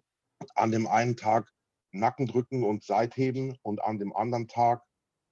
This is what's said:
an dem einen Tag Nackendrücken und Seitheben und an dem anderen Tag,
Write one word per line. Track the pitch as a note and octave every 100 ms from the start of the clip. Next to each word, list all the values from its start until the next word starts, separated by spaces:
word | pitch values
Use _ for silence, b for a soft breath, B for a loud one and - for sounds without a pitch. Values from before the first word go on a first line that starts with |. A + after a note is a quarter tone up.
| _ _ _ _ -
an | - A2+
dem | A2+ A2
einen | G#2+ B2 A#2
Tag | G#2+ A2+ G#2+ _ _ _ _
Nackendrücken | F#2+ A2+ - B2+ B2 B2 C3
und | G#2+ G#2+
Seitheben | - G2+ A#2 C3 C3 B2+ C3 B2+
und | G#2+ G#2
an | G#2+ A2
dem | G2+
anderen | - A#2+ A#2+ A2+
Tag, | A#2+ A#2+ A#2+ _ _ _ _ _